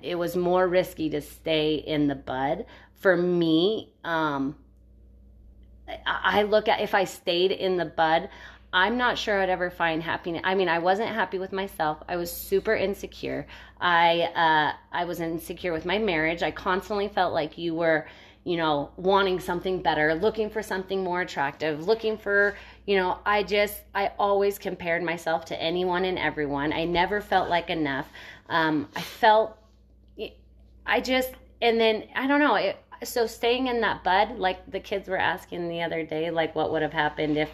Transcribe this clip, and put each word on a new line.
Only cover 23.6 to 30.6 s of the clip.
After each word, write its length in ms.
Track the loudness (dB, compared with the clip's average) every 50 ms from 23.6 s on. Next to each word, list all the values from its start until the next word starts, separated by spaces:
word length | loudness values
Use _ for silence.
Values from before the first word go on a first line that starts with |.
| 2 0 -2 -8 -14 -8 -4
I 160 | -2 -2 -2 -2 0
always 400 | 0 2 2 2 2 0 0 -2
compared 440 | -6 -8 -8 -6 -4 -2 -2 -2 -2
myself 420 | -2 -4 -4 -2 -2 -2 -2 -2
to 160 | -6 -8 -4
anyone 440 | -4 -2 0 0 0 0 0 0 0
and 140 | 0 -2 0
everyone. 540 | -2 -2 -2 -2 -2 -2 -2 -2 -2 -2 -2
I 100 | -2 -2
never 380 | 0 2 2 2 2 0 -2
felt 280 | -2 0 0 0 2 2
like 200 | 0 -2 -2 -2
enough. 380 | -2 -2 -2 -2 -2 -4 -6 -8 -12 -20 -20 -20 -20 -18 -8 -2
Um, 400 | 0 2 2 2 2 0 -2 -4 -6
I 60 | -10
felt, 560 | -10 -10 -4 2 6 6 6 6 4 2 -4 -14 _ _ _ _ _ _ _ _ _ -20 -14 -12 -12 -12 -14 -16 -20 -20 -20 -20